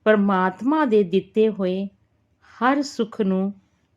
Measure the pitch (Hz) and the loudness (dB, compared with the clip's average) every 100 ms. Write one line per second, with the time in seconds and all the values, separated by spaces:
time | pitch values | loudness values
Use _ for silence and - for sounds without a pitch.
0 | 214 214 202 185 185 185 240 311 269 214 | 2 2 2 2 0 -2 -2 0 2 2
1 | 175 190 185 220 220 196 185 185 196 _ | 2 -2 -2 0 0 0 -4 -4 -6 _
2 | _ _ _ _ _ - 247 277 277 - | _ _ _ _ _ -4 0 0 -2 -6
3 | 220 - 190 190 196 202 _ _ _ | -6 -4 -2 -2 -4 -8 _ _ _